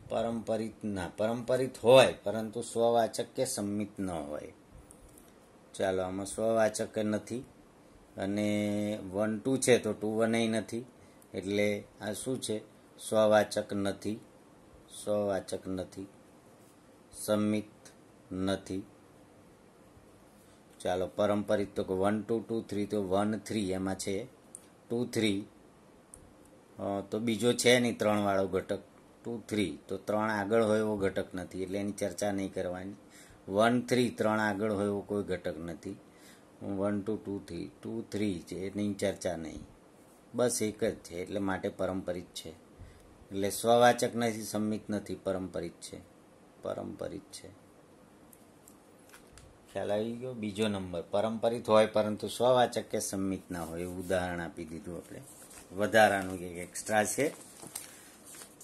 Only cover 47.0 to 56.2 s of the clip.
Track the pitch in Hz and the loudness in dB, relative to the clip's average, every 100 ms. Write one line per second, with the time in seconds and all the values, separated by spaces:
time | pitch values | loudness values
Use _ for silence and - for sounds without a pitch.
47 | 90 85 - - - - - - - - | -8 -10 -12 -16 -18 -20 -20 -20 -20 -20
48 | - - - - - - - - - - | -20 -20 -20 -20 -20 -20 -20 -20 -20 -20
49 | - - - - - - - 101 98 104 | -20 -20 -20 -20 -20 -20 -10 -6 -2 0
50 | 113 120 127 123 107 98 110 101 92 85 | -2 -4 -8 -6 -6 0 0 0 -4 -6
51 | - 104 107 113 117 120 107 107 107 107 | -2 0 2 2 0 0 6 6 6 4
52 | 107 104 101 - 120 127 120 117 101 113 | 2 0 -6 2 6 6 6 2 -4 -4
53 | - 98 95 92 - 87 80 82 90 90 | -4 -2 -2 -2 -6 -8 -6 -6 -6 -6
54 | 90 92 90 87 85 - 85 80 82 82 | -2 0 0 -2 -6 -8 -12 -10 -10 -12
55 | - - - - - - - 92 104 110 | -12 -16 -18 -20 -20 -20 -10 -2 4 8
56 | 107 98 | 8 6